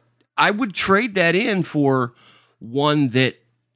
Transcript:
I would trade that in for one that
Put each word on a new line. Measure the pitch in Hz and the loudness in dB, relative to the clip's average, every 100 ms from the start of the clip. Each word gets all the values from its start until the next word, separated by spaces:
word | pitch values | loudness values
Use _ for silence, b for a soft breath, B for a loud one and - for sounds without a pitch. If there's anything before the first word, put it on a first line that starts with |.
| _ _ _ - | _ _ _ 0
I | 165 | 0
would | 208 247 | 0 -4
trade | - - 196 240 196 | -4 0 2 0 0
that | 170 | 0
in | 175 247 196 | 0 0 -2
for | 156 151 139 131 120 b b b b b | -2 0 2 2 -2 b b b b b
one | 110 135 147 151 135 | -8 -2 0 2 2
that | 120 127 - _ _ _ | 2 0 -2 _ _ _